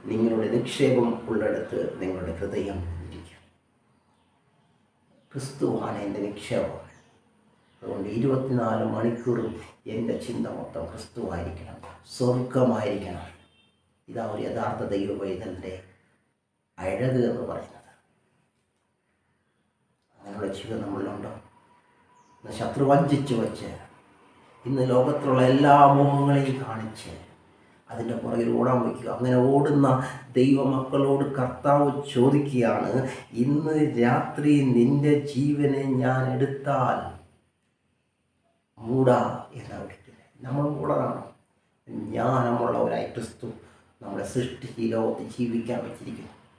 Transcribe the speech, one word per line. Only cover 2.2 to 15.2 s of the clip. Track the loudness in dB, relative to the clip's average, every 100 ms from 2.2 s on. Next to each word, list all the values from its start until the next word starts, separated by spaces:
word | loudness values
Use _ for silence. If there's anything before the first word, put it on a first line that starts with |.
| -6 -6
ഹൃദയം | -6 -4 -4 -6 -8 -10 -12
ഇരിക്കും." | -16 -18 -20 _ _ _ _ _ _ _ _ _ _ _ _ _ _ _ _ _ _ _
ക്രിസ്തുവാണ് | -12 -10 -4 -4 -2 -6 -6
എൻ്റെ | -8 -6 -8
നിക്ഷേപം. | -8 -6 -4 -4 -8 -16 -20 _ _ _ _ _ _ _ _
അതുകൊണ്ട് | -10 -8 -4 -2
ഇരുപത്തിനാല് | 0 0 0 0 0 0 -2
മണിക്കൂറും | -2 -2 -2 -2 -2 -2 -8 -16 _ -8 -6
എൻ്റെ | -4 -4 -6
ചിന്ത | -6 -6 -6
മൊത്തം | -10 -8 -10
ക്രിസ്തുവായിരിക്കണം, | -12 -14 -10 -6 -6 -8 -10 -16 -18 -20 -20 -18
സ്വർഗമായിരിക്കണം. | -2 0 2 0 2 4 2 -2 -4 -6 -10 -14 -20 _ _ _ _ _ _ -12
ഇതാ | -8 -6
ഒരു | -6 -6
യഥാർത്ഥ | -4 -4 -4 -4 -2
ദൈവ | -2 -4